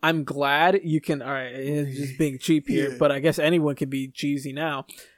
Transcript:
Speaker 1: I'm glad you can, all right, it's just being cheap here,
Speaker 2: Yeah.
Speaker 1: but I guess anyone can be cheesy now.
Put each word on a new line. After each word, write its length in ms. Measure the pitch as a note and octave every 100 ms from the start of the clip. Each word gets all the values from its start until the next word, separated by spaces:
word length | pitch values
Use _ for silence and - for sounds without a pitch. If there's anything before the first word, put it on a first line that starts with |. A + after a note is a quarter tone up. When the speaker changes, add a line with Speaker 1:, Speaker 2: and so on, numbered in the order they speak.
Speaker 1:
I'm 200 | D#3 E3
glad 560 | C#3 C#3+ C#3 D3 F3 G3
you 160 | E3+ D#3
can, 220 | D#3+ C#3+
all 100 | B2
right, 200 | C#3 B2+
it's 420 | C3 C3+ D3 C#3+ C3+
just 200 | C#3 C3
being 200 | D3+ C3
cheap 300 | - D#3 -
here, 220 | F3 C#3+
Speaker 2:
Yeah. 60 | B2
Speaker 1:
but 120 | D3
I 80 | C#3
guess 180 | D#3 D3+
anyone 360 | D3+ F3 D3
can 140 | C#3 C#3
be 200 | C3+ C3+
cheesy 440 | - C#3+ C#3+ C3+
now. 340 | C3+ D#3+ C#3 - - -